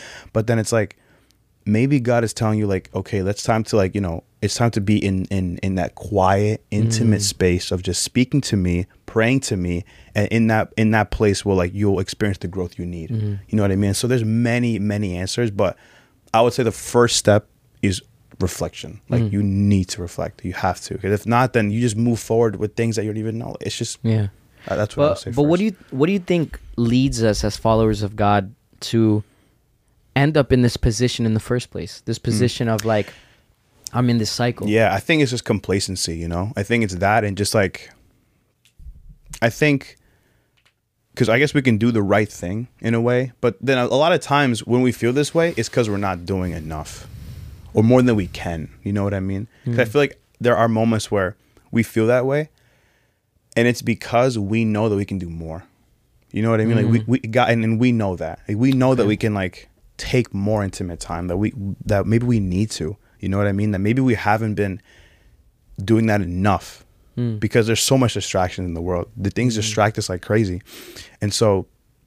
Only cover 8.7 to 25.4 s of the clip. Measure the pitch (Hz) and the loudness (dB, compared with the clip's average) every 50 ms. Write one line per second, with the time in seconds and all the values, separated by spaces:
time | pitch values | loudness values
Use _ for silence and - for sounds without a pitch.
8.7 | 87 87 90 - _ _ _ - - 113 110 117 131 135 - - 117 92 87 87 | 0 0 -2 -4 _ _ _ -4 0 0 2 2 2 0 0 -2 -2 -2 -2 -2
9.7 | 87 85 - - - - - - - 107 104 - 107 113 113 110 110 110 - - | -2 -4 -6 -8 -18 -20 -20 -6 -2 -2 0 2 2 2 2 4 2 2 0 -2
10.7 | - - 110 107 110 110 104 - - - 110 104 98 - - 101 95 92 90 90 | -2 0 2 2 2 2 0 0 0 2 2 2 2 2 0 0 2 2 0 0
11.7 | 98 101 107 101 98 87 95 - - - 107 104 92 - - 85 87 95 90 87 | -2 0 0 0 0 0 -2 -4 -4 -4 -2 -2 -2 -4 -8 -8 -6 -6 -8 -8
12.7 | - - 87 87 87 85 80 - 117 110 107 104 101 98 - - - 107 101 98 | -8 -10 -10 -8 -8 -10 -8 -6 -6 -4 -4 -4 -6 -8 -6 -2 0 0 2 2
13.7 | 95 98 104 101 98 - - 120 131 123 110 110 110 117 120 117 117 123 120 120 | 2 2 2 0 0 0 0 0 0 0 0 0 0 0 2 0 0 0 0 0
14.7 | 113 92 101 104 104 104 107 92 87 87 92 95 - - 120 113 101 101 101 87 | -2 -2 -2 -2 -2 -2 -2 -4 -4 -4 -6 -4 -2 -2 -2 -2 0 0 0 0
15.7 | - - - - - - _ _ _ _ _ _ - 113 117 120 - - 123 113 | -2 -4 -14 -20 -20 -20 _ _ _ _ _ _ 2 4 4 4 2 2 0 0
16.7 | - - - - - 120 120 117 - - - 104 101 107 - _ _ _ _ _ | -2 -4 -10 0 4 4 4 4 4 2 4 4 4 4 2 _ _ _ _ _
17.7 | _ _ - 98 90 - - _ _ _ _ _ - - 95 90 - - 82 76 | _ _ -2 0 0 -2 -6 _ _ _ _ _ -8 -6 -4 -4 -4 -4 -6 -8
18.7 | - - - - - - - - 123 120 113 104 98 101 101 98 95 101 101 101 | -8 -12 -16 -16 -16 -18 -6 -2 -2 0 0 0 0 0 0 0 2 2 4 4
19.7 | 101 95 90 - - - 87 87 - - 82 78 - - - 90 87 - - 92 | 4 4 2 0 -4 -8 -8 -8 -6 -6 -8 -8 -8 -10 -10 -8 -6 -2 -2 -2
20.7 | 87 - - - - - - 95 104 101 - 107 117 120 131 123 - 117 104 104 | -2 -4 -8 -10 -10 -6 -2 -2 -2 0 0 2 2 2 2 2 2 0 0 0
21.7 | 104 117 123 120 104 110 120 120 120 107 - - 113 117 120 113 104 - 107 104 | 0 0 0 0 0 0 0 0 0 -2 -2 0 2 2 2 2 0 -2 -6 -6
22.7 | - - 117 113 107 110 104 107 104 110 107 113 110 113 120 - - - - 101 | -2 -2 -2 -2 -2 -2 -4 -4 -4 -4 -6 -6 -6 -8 -10 -10 -12 -8 -8 -8
23.7 | - - 117 - - - - 113 110 110 104 98 - _ _ _ _ _ - - | -6 -6 -8 -8 -8 -4 -2 0 2 2 0 -2 -6 _ _ _ _ _ -8 -4
24.7 | 95 98 107 - - 147 143 151 - - - - 120 135 | -2 -2 -2 -2 0 0 0 0 0 -2 -6 -4 0 2